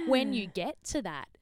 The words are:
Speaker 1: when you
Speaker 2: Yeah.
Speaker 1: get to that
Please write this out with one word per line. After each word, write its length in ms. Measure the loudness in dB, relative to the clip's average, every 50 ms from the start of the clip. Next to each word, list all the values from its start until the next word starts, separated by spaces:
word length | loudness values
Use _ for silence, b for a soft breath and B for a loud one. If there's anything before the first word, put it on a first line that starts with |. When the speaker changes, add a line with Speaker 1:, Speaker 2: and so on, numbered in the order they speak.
| 2
Speaker 1:
when 260 | 4 4 4 4 2
you 120 | 0 -2 -4
Speaker 2:
Yeah. 60 | -4 -4
Speaker 1:
get 280 | -4 -4 -4 -6 -8 -8
to 180 | -4 -4 -2
that 260 | -2 -4 -6 -8 -10 -12 _ _